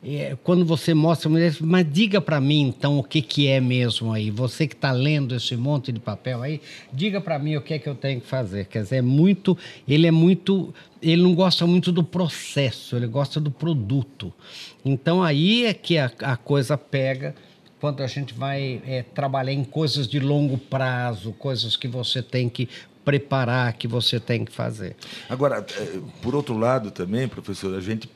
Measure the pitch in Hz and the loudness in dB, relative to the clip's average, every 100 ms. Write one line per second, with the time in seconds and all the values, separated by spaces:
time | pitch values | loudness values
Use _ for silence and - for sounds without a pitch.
0 | - 143 143 135 - 175 175 160 - 160 | -8 -6 -6 -6 2 4 4 2 2 4
1 | 156 160 156 160 170 156 160 185 170 143 | 4 2 2 2 2 2 2 4 4 2
2 | 226 196 160 156 135 151 139 - 143 143 | 2 2 2 2 4 4 2 0 0 0
3 | 123 156 - - 139 135 127 127 123 110 | 2 -2 -2 2 4 4 4 2 2 0
4 | 113 110 107 104 127 - 156 - 143 127 | -2 -2 -2 -2 -4 0 -2 0 -2 2
5 | 139 151 135 123 - 123 127 147 120 113 | 2 2 0 -2 -4 -2 0 0 -2 -6
6 | 110 101 - 123 127 151 - - - 131 | -6 -8 -6 -6 -6 -8 -10 -20 -12 -4
7 | 202 196 - 151 151 151 - 156 - 131 | -2 -4 -2 -2 0 -2 -2 -6 -6 -6
8 | 135 131 - 131 113 98 92 113 104 131 | -4 -4 -4 -4 -4 -4 -4 -6 -2 0
9 | 123 135 180 190 - 175 - - - 147 | 2 6 6 4 2 0 -2 -16 0 4
10 | 165 160 170 185 - 196 - - - - | 6 6 6 4 2 0 -2 -10 -20 -4
11 | 165 170 180 175 185 160 175 180 175 175 | 2 6 6 6 4 4 4 4 4 2
12 | 165 180 175 - - - 139 - - 123 | 0 0 -2 -4 -6 -2 0 -2 -6 -4
13 | 120 120 139 - 151 131 165 156 101 135 | -2 -2 -2 -2 -4 -2 -2 -2 0 -2
14 | 120 - 92 - - - - - 135 135 | -2 -8 -14 -14 -20 -18 -20 -8 -2 0
15 | - 160 175 143 170 226 240 196 - 165 | 2 2 2 2 4 4 2 -2 0 2
16 | 131 - 135 127 - 143 123 147 - 139 | 2 -2 -4 -4 0 0 2 -2 -2 -2
17 | 131 131 143 147 - - _ _ 147 139 | -2 -2 -8 -12 -20 -20 _ _ -6 -4
18 | 135 143 139 113 135 139 135 127 131 131 | -6 -6 -8 -6 -6 -4 -4 -6 -6 -6
19 | 120 - 139 135 131 139 131 - 160 139 | -6 -4 -2 -2 -2 -2 -2 -2 0 0
20 | 123 143 135 147 143 123 - 135 131 123 | -2 -2 2 2 2 0 -4 -2 0 0
21 | 123 110 107 - 139 127 113 - 131 123 | -2 -4 -8 -8 -6 -4 -4 -4 -4 -6
22 | 117 131 117 127 123 - 123 - - _ | -4 -4 -2 -2 -2 -2 -6 -6 -20 _
23 | - 143 143 135 123 123 123 117 117 120 | 0 0 0 -2 2 2 0 -2 -4 -2
24 | 113 123 - 120 107 - 120 110 92 - | 0 -2 -2 -2 -2 -6 -6 -6 -12 -12
25 | - - - 127 139 113 101 - 104 92 | -16 -16 -10 0 0 0 -6 -8 -8 -8
26 | 82 - 117 139 143 113 117 131 104 - | -12 -8 -4 -2 -2 0 2 2 -2 -6
27 | 90 110 131 - - 95 95 92 92 110 | -4 -2 -4 -6 -10 -8 -6 -6 -4 -6
28 | - | -8